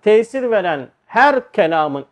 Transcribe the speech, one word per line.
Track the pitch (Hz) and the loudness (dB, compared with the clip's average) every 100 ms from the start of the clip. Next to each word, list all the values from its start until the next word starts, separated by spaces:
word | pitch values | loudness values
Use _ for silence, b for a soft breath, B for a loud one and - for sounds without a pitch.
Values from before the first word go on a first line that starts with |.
tesir | 208 220 226 269 247 | 2 2 2 -4 -2
veren | 220 180 147 123 _ _ | -2 -2 -6 -8 _ _
her | 220 285 269 - | 0 2 0 -4
kelamın | - 165 160 151 139 139 | -2 0 0 -2 -6 -10